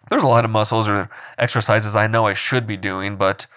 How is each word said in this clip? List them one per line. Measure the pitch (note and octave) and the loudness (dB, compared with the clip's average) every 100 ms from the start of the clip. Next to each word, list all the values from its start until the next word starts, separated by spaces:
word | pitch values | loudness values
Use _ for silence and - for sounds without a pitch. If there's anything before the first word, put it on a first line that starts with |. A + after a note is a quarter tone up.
| - | -4
There's | D#4 | 0
a | C#3+ | 4
lot | A#2 | 4
of | A2+ | 2
muscles | A2 G#2+ A2+ G#2+ | 0 0 0 0
or | G2+ F#2 - - - | -2 -4 -12 -14 -4
exercises | A#2+ A#2+ - A#2 G#2+ G#2 | -2 0 2 2 2 0
I | A2 | 2
know | A#2 G#2+ | 2 0
I | |
should | F#2+ - B2+ A2 | 0 -2 -2 -2
be | G2 | -6
doing, | G2 F#2+ G2 G2 | -6 -6 -6 -2
but, | F#2+ G2 - | 0 0 -8